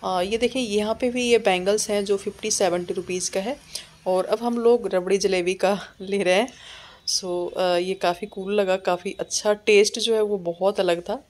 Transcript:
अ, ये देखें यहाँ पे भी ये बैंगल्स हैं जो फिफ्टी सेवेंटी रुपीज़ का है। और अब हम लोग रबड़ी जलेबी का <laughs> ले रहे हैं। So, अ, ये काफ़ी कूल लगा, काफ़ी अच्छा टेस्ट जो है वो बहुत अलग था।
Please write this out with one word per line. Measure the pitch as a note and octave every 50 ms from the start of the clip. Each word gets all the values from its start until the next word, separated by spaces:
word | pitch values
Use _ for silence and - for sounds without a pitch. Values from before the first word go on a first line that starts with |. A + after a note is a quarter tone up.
| -
अ, | G3 F#3 F3+ F3+
ये | G3 G#3+ A3+
देखें | A#3+ A#3+ A#3+ C4
यहाँ | B3+ A3 G3+ G#3 G#3 G#3+ A3 A3
पे | - B3
भी | A#3+ B3+ B3 A#3+
ये | A#3 A3+
बैंगल्स | - G#3 F#3 F3+ F3+ G3 G3+ G#3+ G#3 -
हैं | G#3+ G#3 G3+
जो | G3 G3+
फिफ्टी | G3 - G#3 G3 - - G#3+
सेवेंटी | G#3 - G#3 F3+ E3+ F3+ F3+ F3 F#3+
रुपीज़ | F#3 F3+ F3+ F#3 F#3 F3+ -
का | - F#3+
है। | F#3+ G#3+ C#4+ C#4+ - - - - - - - - -
और | F#3+ F#3 F#3 F#3
अब | - G#3+ A3
हम | A#3 A#3+ A#3+ A#3
लोग | A3+ A#3 A#3+ A#3+ A#3 F#3+ F#3+
रबड़ी | F#3 F3+ F#3 G3 G3+
जलेबी | F#3 G3+ F#3+ F#3 F3 F3+ F#3+
का | F#3 - F#3 G3+ F#3+ - -
<laughs> | - _
ले | G3 F#3 G3 G3+ G3+
रहे | F3+ F3+
हैं। | F#3 A3+ C4 - - - - - - - - - - _ -
So, | - - - F#3 F3 F3 F3 F3 -
अ, | - F#3 F3+ F3+
ये | F3 F3+ F#3 F#3
काफ़ी | F#3 - F3 F3+ F3+ -
कूल | G3+ - - F#3+ F#3+ G3+
लगा, | G#3 G3+ F#3 F#3
काफ़ी | F#3+ F#3+ - F3+ F3 - G3+ - -
अच्छा | - - - - - G#3+ G#3
टेस्ट | G#3 - - G#3+ G3+ G#3 G#3 - A#3+
जो | G#3+ A3 A3+
है | A3 G#3+
वो | G#3 G#3 G3+
बहुत | F3 E3+ E3+ E3+ F#3 G3 G#3 G#3
अलग | F#3+ F3+ F3 E3+
था। | F3 - G3+ C4+ D4 _